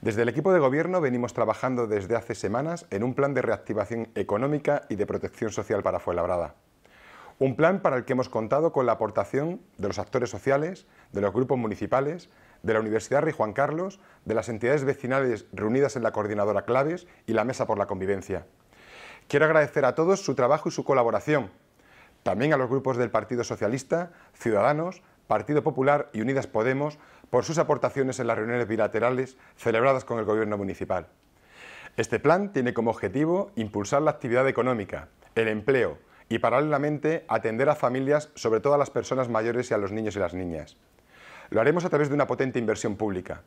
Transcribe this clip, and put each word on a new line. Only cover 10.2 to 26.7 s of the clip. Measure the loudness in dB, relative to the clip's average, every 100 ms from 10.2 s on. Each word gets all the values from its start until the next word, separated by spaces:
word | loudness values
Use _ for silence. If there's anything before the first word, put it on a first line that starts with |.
| -2
sociales, | -4 0 0 0 -8 -18 _ -10
de | -2
los | 0
grupos | 0 0 0
municipales, | -2 -4 0 0 0 -6 -14 _ -20 -10
de | 0
la | 0
Universidad | 2 -2 0 0
Rey | 0
Juan | 0 -2
Carlos, | 0 0 0 -6 -10 -20 -18
de | -2
las | -2 -2
entidades | -2 2 2
vecinales | 2 -2 -2 0 0 -2 -6
reunidas | -4 0 2 2 2
en |
la | -2
Coordinadora | 0 -2 0 2 0
Claves | 2 2 2 -4 -10 -20 -2
y |
la | 0
Mesa | 0 -2 -2
por | 0
la | 0
Convivencia. | -2 -2 -2 -2 -8 -8 _ _ -20 -20 -20 -20 -20 _
Quiero | 2 6
agradecer | 4 4 2
a | 2 4
todos | 2 2
su | 0 0
trabajo | 2 2 0
y |
su | -6
colaboración, | 0 2 4 2 0 0 0 -12 _ _ _ -20 -20 _
también | -2 0 2
a | 2
los | 2
grupos | 0 0 0
del | 0
Partido | 0 -2 -4
Socialista, | -4 -2 -2 -2 -2 -2 -2 -12 -20
Ciudadanos, | _ 0 4 4 2 -4 -10 _ _ _
Partido | -2 0 0
Popular | 0 0 2 2 0
y | -4
Unidas | -2 -2 -2
Podemos | -2 0